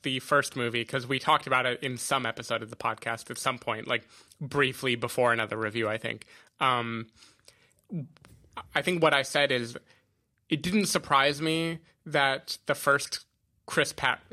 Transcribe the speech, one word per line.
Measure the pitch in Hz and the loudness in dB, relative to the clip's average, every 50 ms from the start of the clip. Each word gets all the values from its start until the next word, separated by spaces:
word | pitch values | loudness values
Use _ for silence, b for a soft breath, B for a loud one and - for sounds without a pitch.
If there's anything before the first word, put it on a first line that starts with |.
| - | -6
the | 139 131 127 | -4 -4 -4
first | - - 147 143 135 - - | 0 2 2 2 2 2 -2
movie, | 135 120 117 113 117 113 | -4 -2 -2 -2 -2 -4
'cause | - - 131 117 | -2 -4 -4 -2
we | 120 139 127 | -2 -4 0
talked | - - 156 143 - | 2 4 4 4 4
about | 135 131 127 127 | 2 2 2 2
it | 127 120 - 147 | 2 -2 -2 -4
in | 131 127 | -6 -6
some | 117 - - 143 135 123 | -4 -2 0 0 0 0
episode | 113 113 - 113 - 117 110 110 | -2 -4 -6 -6 -4 -4 -4 -4
of | 110 | -6
the | 117 | -10
podcast | - - 117 110 - - 117 117 113 - - | -6 -4 -4 -4 -4 -4 -6 -6 -6 -8 -10
at | 127 | -8
some | - - 135 123 117 | -4 -2 -2 -2 -2
point, | - - 110 110 110 | -4 -6 -6 -4 -2
like, | 127 123 117 - b b b b b b - | -2 -2 -2 -4 b b b b b b -12
briefly | 156 123 - 143 139 131 131 - - 131 120 | -10 -4 0 2 2 2 0 -2 -2 -2 -2
before | 117 123 120 - - 123 120 117 | 0 -2 -2 0 2 4 4 4
another | 113 110 107 110 | 2 0 -2 -4
review, | 110 110 107 104 117 113 104 | -4 -4 -4 -2 -2 -2 -2
I | 107 | -2
think. | 113 - 117 110 107 - b b b b b b - | -4 -4 -6 -8 -8 -12 b b b b b b 0
Um, | 135 131 127 120 117 117 117 113 113 - _ b b b b b b b b b b b b b _ - - 165 131 - - - - - - - - - - - - - - | 2 2 2 2 0 -2 -4 -6 -8 -10 _ b b b b b b b b b b b b b _ -10 -8 -8 -8 -10 -14 -20 -20 -20 -20 -20 -20 -18 -16 -16 -8 -4 -2
I | 151 | 0
think | 139 180 180 165 | 0 2 2 4
what | 160 156 143 | 4 4 4
I | 139 131 | 4 2
said | - - 147 143 131 | 0 2 2 2 2
is | 131 123 120 117 117 - _ b b b b b _ _ _ _ _ _ _ - | 2 0 -2 -4 -10 -12 _ b b b b b _ _ _ _ _ _ _ -2
it | 160 151 | -2 -2
didn't | - 180 185 214 190 | 0 2 2 2 2
surprise | - - 175 - - 147 135 135 143 147 143 | 2 0 -2 0 4 4 6 6 4 2 2
me | 160 160 160 165 165 165 165 160 - b b b - | 0 0 0 0 -2 -2 -4 -8 -12 b b b -8
that | 156 151 147 139 135 135 139 - - - - - | -2 2 2 4 2 2 -2 -6 -10 -12 -6 -2
the | - 139 | -2 -2
first | - - 147 139 143 - - - - - _ _ _ _ _ _ _ _ | 0 4 4 4 4 2 -2 -10 -10 -12 _ _ _ _ _ _ _ _
Chris | - - 165 143 - - | -4 0 0 0 0 0
Pratt, | - - - - - - - | -2 0 0 0 0 -4 -14